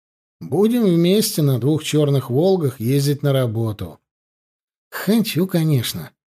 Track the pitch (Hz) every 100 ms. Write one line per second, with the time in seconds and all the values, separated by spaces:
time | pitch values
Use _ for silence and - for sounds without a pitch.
0 | _ _ _ _ 165 156 220 240 208 170
1 | 170 208 214 - 143 131 127 156 - 151
2 | 143 139 131 123 185 190 143 - 110 143
3 | 139 139 147 135 123 107 113 104 87 76
4 | _ _ _ _ _ _ _ _ _ -
5 | - 220 - 147 190 170 160 139 110 87
6 | 73 _ _